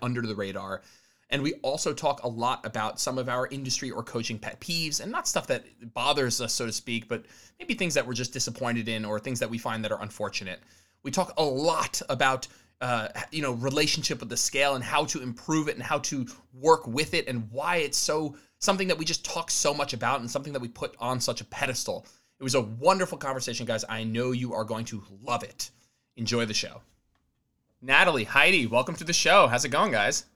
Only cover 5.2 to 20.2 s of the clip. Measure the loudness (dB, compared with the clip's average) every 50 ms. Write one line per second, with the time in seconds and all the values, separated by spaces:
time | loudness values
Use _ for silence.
5.2 | -2 -2 -2 -2 0 0 -2 -2 -4 -10 -20 _ -18 -10 -6 0 2 2 4 4
6.2 | 2 2 2 0 0 -2 -2 -2 -2 -2 -4 -4 -4 -4 -4 -4 -2 -4 -6 -6
7.2 | -6 -10 -20 -20 -20 -20 _ -10 -6 -4 -2 0 0 2 2 2 2 2 -2 -4
8.2 | -4 -4 -4 -2 -4 -4 -2 -2 -2 0 0 0 0 -2 -2 -2 -2 -2 -4 -4
9.2 | -2 -4 -2 -2 -2 -2 -2 -4 -4 -4 -2 -2 -2 -2 -2 -4 -4 -8 -6 -6
10.2 | -6 -6 -4 -6 -8 -8 -10 -12 -14 -20 -20 _ _ _ _ _ -8 -4 -2 -2
11.2 | -2 0 0 0 2 2 2 2 2 2 2 2 0 -2 -4 -4 -4 -2 0 2
12.2 | 4 4 4 2 -2 -10 -16 -20 _ _ _ -6 -2 0 0 0 -2 -4 -6 -10
13.2 | -10 -8 -6 -4 -2 -2 -2 -2 -2 0 2 2 2 2 2 0 0 -2 -4 -4
14.2 | -6 -4 -2 -2 0 0 2 4 4 4 2 0 0 0 2 2 2 2 -2 -4
15.2 | -6 -6 -8 -6 -2 0 0 2 2 0 -2 -4 -2 -2 -2 -2 -2 -2 -4 -4
16.2 | -4 -6 -8 -14 -20 _ -10 2 6 6 6 6 4 0 -2 -2 0 0 0 -2
17.2 | 0 0 -2 -4 -4 -6 -6 -4 -2 0 0 0 0 0 0 0 0 0 0 0
18.2 | -2 -4 -6 -10 -18 _ _ _ 0 0 2 2 2 0 0 0 0 -2 -2 -4
19.2 | -4 -4 -6 -4 -4 -2 0 2 2 2 2 2 -2 -2 -2 -2 0 0 0 0